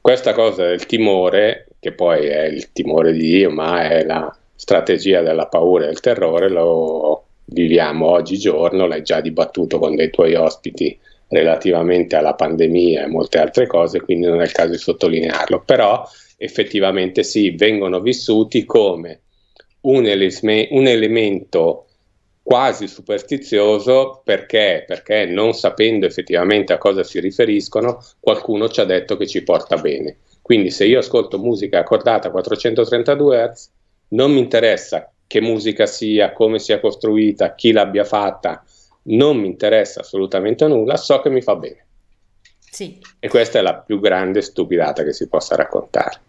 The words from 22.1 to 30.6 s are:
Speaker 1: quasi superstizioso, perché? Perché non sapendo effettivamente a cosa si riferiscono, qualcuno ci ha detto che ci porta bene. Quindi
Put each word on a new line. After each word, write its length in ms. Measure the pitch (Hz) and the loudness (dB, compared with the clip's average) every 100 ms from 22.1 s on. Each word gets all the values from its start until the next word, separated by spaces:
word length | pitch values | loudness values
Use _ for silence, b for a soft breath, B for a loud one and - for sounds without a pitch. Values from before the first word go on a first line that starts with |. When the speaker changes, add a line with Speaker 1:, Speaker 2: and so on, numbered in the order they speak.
| _ _ _ - | _ _ _ 0
Speaker 1:
quasi 400 | 123 131 104 101 | 2 2 -2 -10
superstizioso, 1300 | - 95 104 - 139 - 107 104 107 107 131 135 - | -14 -8 -6 -4 -8 -2 0 2 2 4 4 2 -4
perché? 640 | - 98 - 110 104 82 - | -4 -4 0 0 2 0 -4
Perché 400 | 87 - 107 95 | -12 -2 -2 0
non 260 | 90 110 | 0 0
sapendo 540 | 113 95 - 110 110 92 | 0 -2 0 0 2 -2
effettivamente 680 | - 90 87 90 104 95 | -4 -2 0 2 0 0
a 60 | 85 | 0
cosa 240 | 101 95 | 0 0
si 160 | 90 90 | -4 -4
riferiscono, 840 | 90 95 113 104 98 110 117 120 B B | -6 0 0 0 -2 -2 -2 -4 B B
qualcuno 480 | - 107 - 104 113 | -2 0 -2 -2 -2
ci 100 | - | -2
ha 60 | |
detto 320 | 98 92 - 101 | 0 0 -2 -6
che 100 | 98 | -4
ci 160 | 90 | -6
porta 320 | - 85 - 82 | 0 -2 0 -2
bene. 400 | 78 71 76 - _ _ | -2 -4 -8 -12 _ _
Quindi 280 | - 117 | 0 2